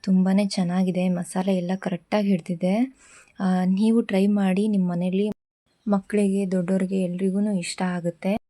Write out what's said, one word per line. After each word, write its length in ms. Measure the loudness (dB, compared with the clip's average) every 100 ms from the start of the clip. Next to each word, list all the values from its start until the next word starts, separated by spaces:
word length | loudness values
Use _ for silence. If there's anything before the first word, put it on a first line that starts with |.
ತುಂಬಾನೇ 420 | 2 2 4 2 0
ಚೆನ್ನಾಗಿದೆ, 640 | -2 -2 0 0 0 0
ಮಸಾಲೆ 480 | -2 -4 -4 0 -2
ಎಲ್ಲ 140 | -2 -4
ಕರೆಕ್ಟಾಗಿ 520 | -4 -6 _ -2 2
ಹಿಡ್ದಿದೆ. 680 | 0 -2 -2 0 0 -2 -6 -20 -20 _ -4
ಆ, 240 | 0 2 2
ನೀವು 360 | 2 4 2
ಟ್ರೈ 260 | 2 2 2
ಮಾಡಿ, 400 | 2 2 0 0
ನಿಮ್ಮ 240 | 0 0
ಮನೇಲಿ 380 | -2 -2 0 -2 -6 _ _ _ _ -2
ಮಕ್ಕಳಿಗೆ, 640 | -2 0 0 2 0 0
ದೊಡ್ಡೋರಿಗೆ 500 | -2 0 0 0 -2
ಎಲ್ರಿಗೂ 500 | -2 -2 -2 0 0
ಇಷ್ಟ 300 | -2 -4 -4
ಆಗುತ್ತೆ. 540 | -4 -2 -4 -4 -4 -4